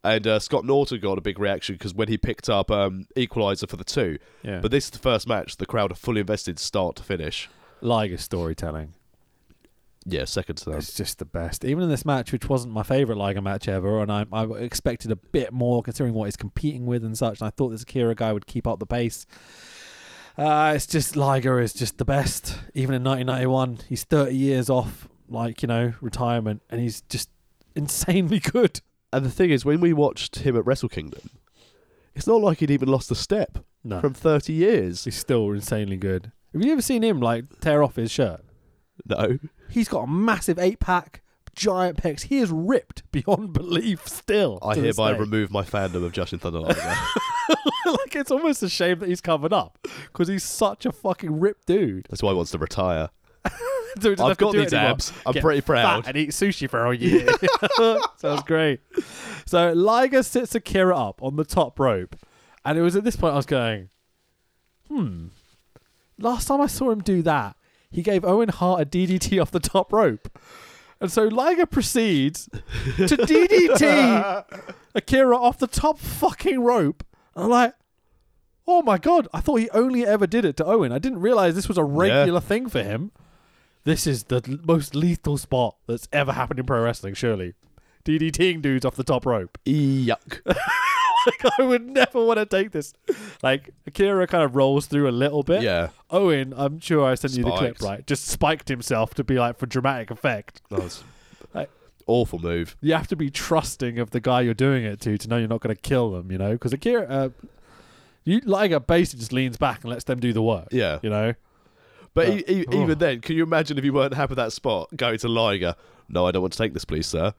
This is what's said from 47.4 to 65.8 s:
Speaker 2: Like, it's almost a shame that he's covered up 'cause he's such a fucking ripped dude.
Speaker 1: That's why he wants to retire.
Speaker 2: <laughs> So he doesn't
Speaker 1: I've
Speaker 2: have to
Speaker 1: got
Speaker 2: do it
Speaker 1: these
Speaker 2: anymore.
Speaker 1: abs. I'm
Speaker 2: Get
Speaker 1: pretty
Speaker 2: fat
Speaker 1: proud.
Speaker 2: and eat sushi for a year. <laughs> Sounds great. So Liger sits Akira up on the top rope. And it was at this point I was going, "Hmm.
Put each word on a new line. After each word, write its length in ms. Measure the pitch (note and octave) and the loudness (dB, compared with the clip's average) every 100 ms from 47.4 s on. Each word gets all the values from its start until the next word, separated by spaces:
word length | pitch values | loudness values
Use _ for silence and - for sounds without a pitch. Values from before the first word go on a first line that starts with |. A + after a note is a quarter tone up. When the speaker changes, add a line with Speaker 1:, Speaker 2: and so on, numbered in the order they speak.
| - G#5+ G#5+ B5 G#5 | 0 0 0 -2 -2
Speaker 2:
Like, 300 | D4 B3+ C4 | -2 -4 -8
it's 140 | C#4 | -4
almost 320 | C4+ D#4+ C#4 | -2 0 -2
a 80 | F#3+ | -4
shame 300 | - F3 F3 | -2 -2 -2
that 100 | F#3 | -4
he's 120 | F3+ | -6
covered 300 | - D#3+ D#3 | -2 -2 0
up 280 | G3 - _ - - - | -2 -2 _ -14 -14 -14
'cause 140 | - F3 | -4 -2
he's 160 | F#3+ | -2
such 420 | - - G#3 G3+ B3 | -6 0 -2 0 -6
a 60 | |
fucking 480 | - G3 F3 E3+ D#3 | -4 -4 -4 -4 0
ripped 260 | F#3+ - - | 0 0 2
dude. 400 | F#3+ D#3 F#2+ - | 2 2 -2 -10
Speaker 1:
That's 140 | - | -2
why 80 | G#2 | 0
he 40 | F#2+ | 2
wants 160 | E2+ | 0
to 80 | E2 | -4
retire. 500 | D2 - F#2 D#2+ D#2 _ _ _ | -4 0 0 0 -4 _ _ _
Speaker 2:
<laughs> 60 | - - A#4+ C5+ A4+ C5 | -8 -6 -6 -6 -6 0
So 120 | G#3 | 0
he 40 | G3 | 4
doesn't 60 | |
Speaker 1:
I've 80 | B2+ | 2
Speaker 2:
have 80 | F#3+ | 4
to 80 | G#3 | 2
Speaker 1:
got 60 | |
Speaker 2:
do 60 | G3+ | 4
it 40 | C3 | 2
Speaker 1:
these 80 | |
Speaker 2:
anymore. 180 | A#2+ G#2+ | 2 2
Speaker 1:
abs. 220 | A#2+ - - B2+ | 0 -6 -6 -2
I'm 80 | |
Speaker 2:
Get 80 | C3 | 2
Speaker 1:
pretty 200 | D#3 C#3+ | 2 2
Speaker 2:
fat 40 | - C3 | 2 2
Speaker 1:
proud. 260 | A#2 E3 A#2 | 4 2 -2
Speaker 2:
and 80 | C#3 | -4
eat 140 | D3+ | -2
sushi 400 | - G3+ - C#3+ | 0 0 0 -4
for 160 | A#2 A#2 | 0 0
a 100 | B2 | 2
year. 320 | F3 - A#4+ A#4+ - B4+ - B4+ | 4 4 4 2 2 2 2 4
<laughs> 400 | A#4 - - _ | 4 2 -2 _
Sounds 260 | D#3 D3 | -2 -2
great. 380 | - D#3+ D#3 C3 _ - - - - - - | 0 2 2 -2 _ -6 -6 -14 -14 -14 0
So 260 | F3 E3+ | 2 4
Liger 480 | E3 G3+ A#3 C4 C4 | 4 4 4 4 2
sits 320 | - - A#3+ | 2 -2 -2
Akira 420 | A#3 - F#3+ F#3 F3 | -6 -2 2 4 2
up 280 | G#2+ - | -2 -4
on 140 | C3 D3 | -6 -4
the 60 | |
top 360 | D#3 F#3 C3+ - | 0 0 0 2
rope. 360 | C3+ G2+ F2+ - _ _ _ _ | 2 2 -4 -14 _ _ _ _
And 140 | C3+ D#3 | -2 2
it 60 | |
was 120 | E3+ G3 | 2 2
at 80 | |
this 120 | A3 - | 0 0
point 180 | E3 | 0
I 40 | C#3+ | 0
was 100 | C3+ | 0
going, 420 | C3+ A#2 G#2+ F#2 _ _ _ _ _ _ _ _ _ _ | 0 0 -4 -10 _ _ _ _ _ _ _ _ _ _
"Hmm. 400 | C#4+ D3 F2 E2+ _ _ _ _ - | -4 -4 -6 -14 _ _ _ _ -20